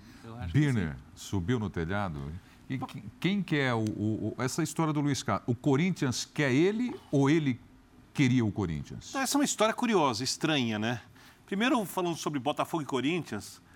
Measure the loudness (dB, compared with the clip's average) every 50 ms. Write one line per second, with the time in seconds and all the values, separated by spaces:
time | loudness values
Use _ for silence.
0 | -20 -20 -20 -18 -16 -14 -12 -8 -8 0 2 2 4 4 2 2 0 -2 -4 -8
1 | -12 -18 -18 -16 -10 -4 -4 -2 0 0 0 0 -2 -2 -2 -4 -4 -2 -2 -2
2 | -2 -4 -6 -6 -8 -8 -10 -12 -14 -18 -20 -20 -10 -8 -6 -6 -6 -8 -10 -14
3 | -14 -14 -10 -4 -2 0 0 0 -2 0 0 0 2 2 0 0 0 -2 -2 0
4 | 0 0 0 -2 -2 -4 -4 -2 -4 -2 0 -2 -2 -2 0 0 0 0 2 0
5 | 0 0 0 -2 0 -2 -2 -2 0 -2 -4 0 2 2 4 4 2 2 0 0
6 | 0 -2 -2 -2 -6 -6 -2 0 2 4 4 4 4 4 2 0 -2 -4 -4 -8
7 | -8 -2 2 4 4 6 4 4 4 0 -2 -4 -8 -18 -20 -20 -20 _ -20 -20
8 | -20 -8 _ 2 4 6 6 4 4 2 0 0 -2 -2 -2 -4 -6 -8 -12 -14
9 | -14 -6 -4 -4 -2 0 2 2 2 0 2 2 2 2 2 0 0 2 4 4
10 | 4 4 2 0 -4 -4 -2 -2 0 2 2 2 2 0 0 0 0 0 -2 -4
11 | -6 -14 -20 -20 -20 -20 -20 _ -8 -6 -2 0 2 2 2 2 0 -2 -2 -2
12 | -2 -2 -2 -2 -4 -4 -4 -2 -2 -2 0 0 -2 -2 -2 -4 -2 -2 -2 0
13 | 0 0 0 -2 -4 -6 -8 -10 -10 -12 -18 -20 -20 -20 -20